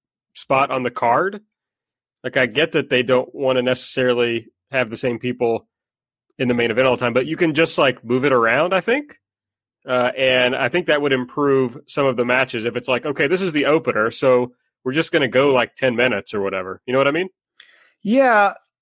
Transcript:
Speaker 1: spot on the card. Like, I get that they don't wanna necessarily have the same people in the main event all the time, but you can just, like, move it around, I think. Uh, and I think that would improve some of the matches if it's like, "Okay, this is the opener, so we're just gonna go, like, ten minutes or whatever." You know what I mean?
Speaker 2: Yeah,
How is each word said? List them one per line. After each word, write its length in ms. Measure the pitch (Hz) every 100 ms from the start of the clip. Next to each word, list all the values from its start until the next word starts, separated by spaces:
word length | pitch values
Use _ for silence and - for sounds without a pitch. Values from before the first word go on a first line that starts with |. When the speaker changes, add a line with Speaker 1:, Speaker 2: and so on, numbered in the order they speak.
| _ _ _ -
Speaker 1:
spot 360 | - 135 135
on 120 | 131
the 80 | 123
card. 500 | 123 117 127 185 202 - _ _ _ _ _ _ _
Like, 140 | 131 139
I 80 | 127
get 260 | 107 165
that 160 | 165 -
they 140 | 127
don't 300 | 120 127 127 -
wanna 260 | 135 127
necessarily 840 | 123 127 - - 127 120 120 117 113 _ _
have 180 | 135 117
the 80 | 110
same 220 | 131 117
people 480 | 123 123 120 113 - _ _ _ _ _ _ -
in 100 | 127
the 60 |
main 180 | 120 120
event 160 | 110 131
all 80 | 120
the 40 |
time, 140 | 123
but 120 | 117 131
you 100 | 156
can 200 | 170 147
just, 220 | 160 -
like, 280 | 143 123 117
move 180 | 127
it 80 | 139
around, 420 | 127 113 123 175
I 60 | 190
think. 380 | 175 269 294 - _ _ _ _ _ _ -
Uh, 260 | 127 123 -
and 380 | 131 127 123 127
I 140 | 127
think 180 | 170 165
that 140 | 151
would 100 | 147
improve 680 | 131 123 - 143 135 127 131 -
some 180 | - 139
of 100 | 120
the 100 | 123
matches 380 | 127 131 120
if 140 | 113 113
it's 100 | 123
like, 180 | 123 151
"Okay, 220 | 143 143
this 140 | 180
is 100 | 190
the 140 | 151 127
opener, 460 | 156 127 107 110
so 420 | - 139 127 123 - _ _
we're 80 | 131
just 180 | 139 165
gonna 160 | 165 131
go, 240 | 123 143
like, 220 | 127 117 -
ten 200 | 131 113
minutes 380 | 127 104 -
or 80 | 107
whatever." 400 | 98 95 92 92 -
You 80 |
know 60 | 127
what 80 | 139
I 40 |
mean? 180 | 156 185 - _ _ - _ _ _
Speaker 2:
Yeah, 500 | 196 247 262 220 202 - _ _